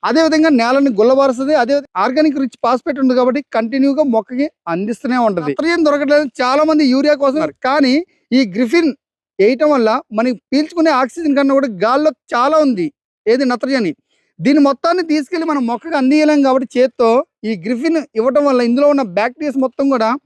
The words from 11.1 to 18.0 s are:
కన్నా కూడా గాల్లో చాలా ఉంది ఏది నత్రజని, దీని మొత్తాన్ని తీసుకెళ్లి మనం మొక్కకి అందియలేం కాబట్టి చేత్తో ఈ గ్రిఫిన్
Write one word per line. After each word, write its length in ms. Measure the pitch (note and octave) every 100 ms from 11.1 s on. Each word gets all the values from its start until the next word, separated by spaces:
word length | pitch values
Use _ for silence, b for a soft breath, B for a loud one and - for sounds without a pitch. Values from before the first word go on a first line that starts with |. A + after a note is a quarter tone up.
| - D#4+ C#4
కన్నా 180 | C#4
కూడా 140 | C#4 C4+
గాల్లో 400 | F#3+ G#3+ C4 D4+
చాలా 460 | B3+ _ B3 C4 D#4
ఉంది 340 | D4 G#3+ D#3+ _ _ _ -
ఏది 180 | B3+ C4+
నత్రజని, 500 | B3 B3+ C4+ G3 - _ _ _ _
దీని 180 | F3 D4
మొత్తాన్ని 440 | C#4 C#4 E4 F4+
తీసుకెళ్లి 440 | E4+ D4+ C#4 F4+ E4
మనం 200 | C#4+ A#3
మొక్కకి 280 | A#3 E4 D4+
అందియలేం 460 | C4 D4+ D4+ D4+
కాబట్టి 380 | C4+ C4 B3+ A#3+
చేత్తో 460 | B3+ - A#3 A#3 D#4+ _
ఈ 120 | G#3+ G#3+
గ్రిఫిన్ 480 | F3 A#3+ D#4+ E4